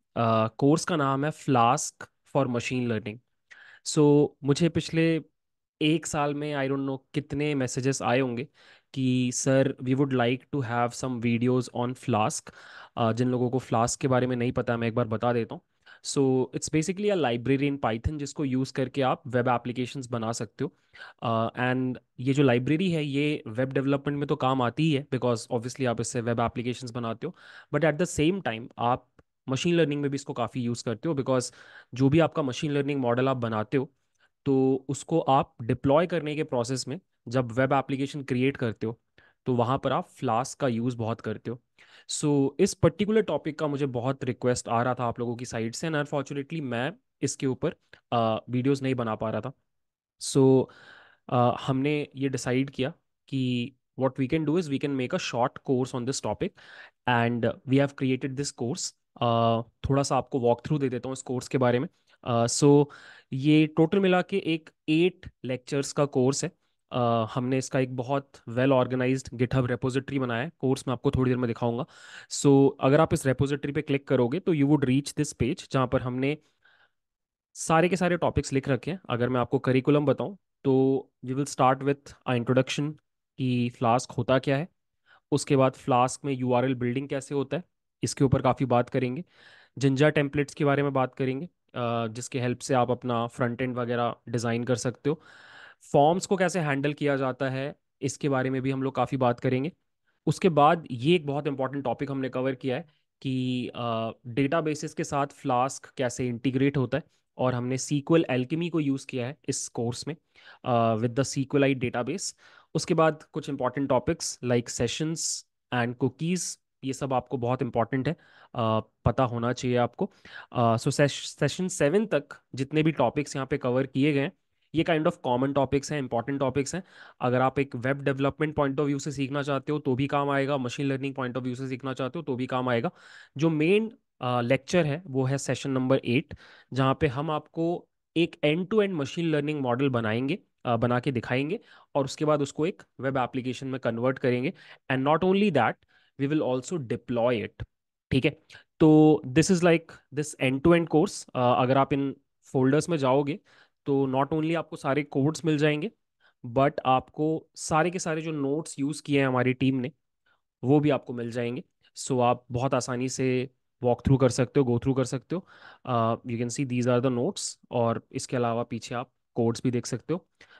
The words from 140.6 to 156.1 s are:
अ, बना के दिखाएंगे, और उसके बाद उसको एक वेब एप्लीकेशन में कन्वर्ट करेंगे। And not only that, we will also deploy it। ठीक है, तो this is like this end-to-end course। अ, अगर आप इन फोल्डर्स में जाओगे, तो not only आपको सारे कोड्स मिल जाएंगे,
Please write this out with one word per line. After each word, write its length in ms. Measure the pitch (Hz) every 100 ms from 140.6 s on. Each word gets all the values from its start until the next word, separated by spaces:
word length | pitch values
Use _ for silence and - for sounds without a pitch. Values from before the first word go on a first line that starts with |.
| -
अ, 120 | 117
बना 220 | 120 123
के 120 | 135
दिखाएंगे, 480 | 123 - 127 147 214 _ - _ 147
और 100 | 135
उसके 200 | - 151
बाद 160 | 151
उसको 240 | 139 - 160
एक 180 | 202 - -
वेब 180 | 127 135
एप्लीकेशन 500 | 120 131 123 120 135
में 120 | 131
कन्वर्ट 400 | 127 113 123 131
करेंगे। 340 | 127 123 135 - - - -
And 160 | 131 135
not 120 | 160
only 320 | 185 196 208 139
that, 180 | 113 175 _ _ _ -
we 120 | 139
will 220 | 156 120 127
also 320 | - 180 117
deploy 600 | 120 - 117 120 120 101
it। 180 | - - _ _ _ -
ठीक 140 | 135 151
है, 180 | 143 _ - _ -
तो 420 | 160 156 156 151 131
this 260 | 131 156
is 120 | 185
like 240 | 175 165 - - _ 131
this 160 | 151 -
end-to-end 440 | 135 135 170 170 165 151
course। 340 | 196 - - -
अ, 260 | 123 123
अगर 160 | 123 131
आप 160 | 135
इन 220 | 139 139 - _ _
फोल्डर्स 460 | _ 139 131 147 156
में 80 | 170
जाओगे, 420 | 131 135 143 180 _ _ _ _ -
तो 220 | 139 135
not 200 | 131 139
only 240 | 160 156 165
आपको 180 | 156 165
सारे 280 | 147 135
कोड्स 420 | 147 143 139 156 165
मिल 120 | 151
जाएंगे, 340 | 151 151 190 _ _